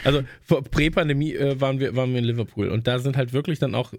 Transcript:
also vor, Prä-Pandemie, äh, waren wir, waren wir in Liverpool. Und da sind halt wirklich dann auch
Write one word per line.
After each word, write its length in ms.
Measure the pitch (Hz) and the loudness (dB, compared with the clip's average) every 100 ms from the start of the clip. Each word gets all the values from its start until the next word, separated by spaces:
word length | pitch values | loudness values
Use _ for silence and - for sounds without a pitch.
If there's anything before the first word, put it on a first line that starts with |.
also 200 | - 143 127 - | 2 2 0 -6
vor, 200 | - 156 | 0 0
Prä-Pandemie, 680 | - - 151 190 156 139 156 | 0 0 0 2 2 2 0
äh, 260 | - 139 135 | 0 0 0
waren 200 | 135 135 | 0 0
wir, 160 | 135 120 | -2 0
waren 160 | 127 | 0
wir 80 | 123 | 0
in 60 | 120 | 0
Liverpool. 440 | 117 104 - 101 | 0 -4 -2 -2
Und 160 | 110 117 | 0 0
da 140 | 123 | 0
sind 180 | 135 135 | 0 0
halt 160 | 123 | 0
wirklich 240 | 131 147 151 | -2 -2 -2
dann 160 | 139 | 0
auch 180 | 117 123 | -2 -4